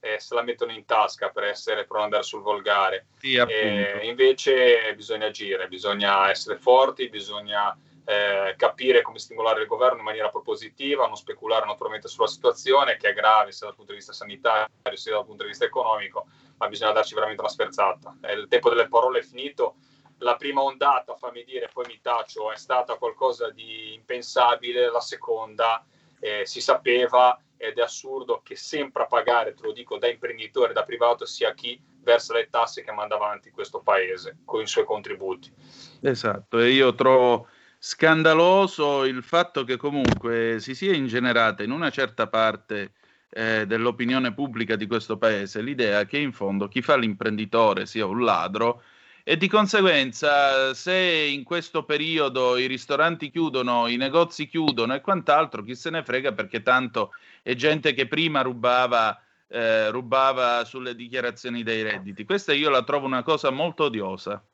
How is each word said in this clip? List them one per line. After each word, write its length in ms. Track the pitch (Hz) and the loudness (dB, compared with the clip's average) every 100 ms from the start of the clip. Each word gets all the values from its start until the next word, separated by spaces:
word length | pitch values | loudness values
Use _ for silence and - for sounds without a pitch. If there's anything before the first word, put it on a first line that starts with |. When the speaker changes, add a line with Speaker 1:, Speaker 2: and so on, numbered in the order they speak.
Speaker 1:
eh, 200 | 113 107 | -6 -6
se 140 | - | -4
la 80 | 120 | -4
mettono 300 | 120 117 117 | -4 -4 -6
in 120 | 113 | -8
tasca 460 | 98 113 98 - 98 | -2 2 2 -2 -8
per 140 | - | -4
essere, 400 | 101 104 - 107 101 | -6 -6 -4 -4 -4
per 60 | |
non 100 | 107 | -4
andare 200 | 104 104 | -2 -2
sul 200 | 101 107 | -4 -8
volgare. 640 | 101 104 98 101 95 95 _ _ | -4 -4 0 2 2 -2 _ _
Speaker 2:
Sì, 220 | 135 127 | -2 2
appunto. 200 | 120 110 | 2 2
Speaker 1:
Eh, 420 | 107 104 101 101 110 | 0 0 -2 -2 -6
invece 880 | 120 131 131 - 131 127 117 110 | 4 4 4 2 4 6 6 4
bisogna 340 | 104 107 110 107 | -6 -6 -4 -4
agire, 400 | 104 104 95 92 | -6 -6 -4 -6
bisogna 600 | 92 101 101 101 98 98 | -6 -4 0 2 4 4
essere 300 | 95 - 101 | 2 -4 -4
forti, 500 | - 127 135 - 127 | 6 6 6 2 -8
bisogna, 680 | 107 98 104 104 104 104 - _ _ | -8 -12 -12 -6 -2 -2 -4 _ _
eh, 480 | - 104 104 98 98 - | -2 0 2 0 -2 0
capire 420 | - - 127 120 | -2 0 4 4
come 180 | 117 110 | 4 -8
stimolare 440 | - 113 113 110 | -16 -4 0 0
il 60 | 107 | -2
governo 320 | 110 127 117 | 2 2 2
in 40 | |
maniera 240 | 107 110 107 | -6 -4 -4
propositiva, 760 | 107 - 107 110 _ 135 143 117 | -6 -8 -8 -10 _ -4 0 -2
non 100 | 107 | -2
speculare 480 | - 104 107 110 | -14 -12 -2 -2
naturalmente 440 | 107 104 110 107 113 | -2 -6 -8 -10 -14
sulla 180 | - 113 | -4 -4
situazione, 720 | - 123 117 - 135 135 110 | 0 0 0 2 4 4 0
che 100 | 104 | 0
è 60 | |
grave 380 | 101 107 110 104 | 2 4 4 4
sia 120 | - | -4
dal 100 | 104 | -14
punto 180 | - 101 | -16 -18
di 60 | 101 | -20
vista 140 | - | -18
sanitario 560 | - 104 101 117 110 107 _ - | -16 -16 -4 0 0 -2 _ -10
sia 200 | - - | -8 -4
dal 120 | 107 | -4
punto 200 | 104 104 | -6 -12
di 40 | 104 | -14
vista 160 | 104 | -4
economico, 640 | - - 117 107 101 104 - _ _ _ | -4 -2 -2 -2 -4 -10 -12 _ _ _
ma 100 | 107 | -6
bisogna 240 | 104 110 | -2 0
darci 220 | 107 104 | 2 0
veramente 260 | 107 107 107 | -2 -4 -4
una 100 | 107 | -6
sferzata. 640 | - 104 - 98 - - - | -4 -6 0 -2 -2 -12 -16
Eh, 140 | - | -8
il 140 | 104 101 | -8 0
tempo 200 | 123 117 | 2 2
delle 180 | 117 113 | 2 4
parole 320 | 117 123 123 | 4 4 0
è 20 | |
finito. 540 | - 120 139 139 120 - _ _ _ _ | -4 -12 -14 -4 -4 -4 _ _ _ _
La 180 | 120 120 | -2 -2
prima 260 | 143 139 | -2 0
ondata, 540 | 135 131 139 139 - - | -2 0 2 2 -2 -12
fammi 260 | 127 120 | -12 -14
dire, 260 | 120 127 113 | -12 -10 -10
poi 140 | - - | -10 -12
mi 100 | - | -8
taccio, 520 | 127 117 107 110 107 | -4 -4 -4 -8 -8
è 40 | 107 | -10
stata 380 | - 127 123 | -2 -2 -2
qualcosa 560 | 117 120 110 131 117 117 | -4 -6 -2 -2 0 -6
di 420 | 107 113 110 110 | -8 -16 -14 -14
impensabile, 960 | 110 _ 123 120 - 120 117 120 120 123 | -18 _ -10 -4 2 4 2 -2 0 2
la 120 | 117 | 0
seconda, 840 | - - - 113 110 107 113 113 _ _ _ _ | -6 -12 -6 -6 -6 -2 0 0 _ _ _ _
eh, 260 | 110 104 98 | -8 -6 -6
si 140 | - | -8
sapeva, 800 | - 127 127 123 123 123 123 127 _ _ | 0 0 2 2 4 6 6 4 _ _
ed 220 | 113 107 | -8 -2
è 40 | |
assurdo 580 | 117 - 131 135 123 117 | -2 -4 -10 -10 -4 -6
che 120 | - | -6
sempre 480 | - - 151 139 - | -18 -10 -6 -6 -4
a 40 | - | -2
pagare, 480 | 120 110 120 107 | 0 2 2 0
te 100 | - | -6
lo 80 | 110 | -8
dico 260 | 107 120 104 | -8 -10 -4
da 80 | 123 | -2
imprenditore, 680 | 117 113 113 110 - 117 | -2 -8 -10 -8 0 0
da 120 | 113 | 0
privato, 420 | 107 117 120 120 101 | -4 0 0 0 -4
sia 260 | - 113 | -4 -4
chi 260 | - 120 123 _ _ | -4 -12 -14 _ _
versa 320 | 120 117 - | 2 2 4
le 160 | 117 113 | -2 -2
tasse 360 | 120 113 - | -2 -2 -4
che 80 | 110 | -12
manda 240 | 104 107 107 | -10 -6 -4
avanti 340 | 104 101 _ | -4 -6 _
questo 300 | - 98 101 | -14 -10 -6
paese 580 | - 98 92 92 92 - | 0 2 0 -6 -10 -18
con 180 | - 110 | -8 -6
i 60 | 110 | -2
suoi 160 | - | -2
contributi. 680 | 107 104 104 98 95 90 - _ - - - - | 0 -2 -6 -8 -8 -8 -12 _ -20 -20 -20 -6
Speaker 2:
Esatto, 600 | 139 123 117 98 - 117 | -4 -2 -2 -4 -2 2
e 100 | 120 | 4
io 240 | 135 131 | 6 4
trovo 540 | 117 131 131 123 117 - _ _ _ | 6 6 6 6 4 0 _ _ _
scandaloso 1300 | - - 160 160 160 160 170 190 196 - 147 139 | -14 2 4 6 6 6 6 6 4 0 0 2
il 180 | 135 127 | 0 -2
fatto 420 | 120 170 175 - | -2 0 0 -2
che 120 | 123 127 | -4 -4
comunque 840 | 147 143 123 113 117 117 113 113 | -2 0 2 0 0 0 0 -2
si 160 | 104 131 | -6 -6
sia 180 | 190 | 0
ingenerata 720 | 175 135 117 123 123 113 98 | 0 0 -2 2 2 2 0
in 80 | 104 | -6
una 180 | 143 160 | -4 -4
certa 380 | 131 131 113 110 | -2 -4 -2 -2
parte, 640 | 113 110 104 _ 104 95 _ _ _ _ | 2 2 0 _ -8 -8 _ _ _ _
eh, 360 | - 113 110 104 | -6 -2 0 0
dell'opinione 680 | 113 117 117 120 131 127 | 0 0 -2 -2 0 -2
pubblica 440 | 101 139 113 110 110 | -4 -8 -6 -4 -4
di 100 | 104 | -2
questo 320 | 113 104 110 | -4 -4 0
paese 420 | 113 104 98 113 | 0 0 -4 -8
l'idea 440 | 117 139 113 101 | -8 -2 0 0
che 140 | 104 143 | 0 -2
in 140 | 147 | -4
fondo 360 | 117 98 98 98 | -4 -4 -2 -2
chi 140 | 131 | -4
fa 140 | 120 143 | 2 2
l'imprenditore 880 | 113 98 110 107 107 117 113 98 | 2 -2 -4 -4 -2 2 4 2
sia 220 | 101 110 104 | -4 -4 -4
un 160 | 107 | 0
ladro, 600 | 117 92 87 101 117 120 _ _ _ - - | 2 2 0 -2 -2 -2 _ _ _ -16 -4
e 120 | 165 | 0
di 100 | 190 | 2
conseguenza, 1300 | 214 202 214 190 151 131 113 151 143 143 135 135 | 2 4 4 4 4 0 -2 2 4 4 4 2
se 200 | 127 - | -2 -2
in 500 | 185 180 160 147 143 | 0 2 0 0 -4
questo 400 | 123 175 160 160 | -4 -6 -4 -6
periodo 760 | 147 147 156 160 139 127 127 123 | -2 -2 0 0 0 2 2 2
i 80 | 127 | 0
ristoranti 640 | 127 - 143 160 165 147 | -4 -4 0 2 0 -8
chiudono, 560 | 165 160 131 123 120 117 | -2 -2 0 0 0 0
i 100 | 120 | -2
negozi 500 | 135 151 165 - 151 | 0 2 2 -2 -8
chiudono 480 | 165 156 123 117 | -2 0 0 -2
e 60 | 135 | -2
quant'altro, 600 | 165 190 139 147 156 110 | -2 -2 4 2 2 -4
chi 120 | 104 | -12
se 140 | 123 170 | -10 -8
ne 160 | 160 | -8
frega, 300 | - 123 135 | -4 -2 -2
perché 280 | 104 101 117 | -4 -6 -4
tanto 520 | 107 127 127 117 101 - - - | 2 2 2 -4 -4 -6 -20 -16
è 120 | - | -6
gente 400 | 123 147 151 151 | 0 0 2 0
che 120 | 127 131 | 0 -2
prima 360 | 151 165 147 | 0 0 0
rubava, 760 | 131 123 120 123 127 120 110 101 _ _ _ | -2 0 2 2 4 2 2 -2 _ _ _
eh, 400 | 120 113 110 107 | -4 2 2 2
rubava 800 | 117 123 131 135 127 123 120 117 | -2 0 2 2 2 2 0 -2
sulle 280 | 131 127 | -8 -10
dichiarazioni 680 | 120 117 127 123 117 127 120 | -10 -8 -6 -6 -6 -8 -6
dei 180 | 113 113 | -4 -4
redditi. 460 | 107 101 95 98 107 | -2 -6 -8 -14 -4
Questa 260 | 196 196 | -4 0
io 160 | 143 151 | 0 4
la 140 | 135 | 2
trovo 240 | 117 143 135 | 2 -2 0
una 160 | 131 | -4
cosa 260 | 120 156 147 | 0 0 0
molto 360 | 131 170 147 | -2 -4 0
odiosa. 600 | 151 113 98 95 - 101 _ | -2 0 -6 -8 -10 -10 _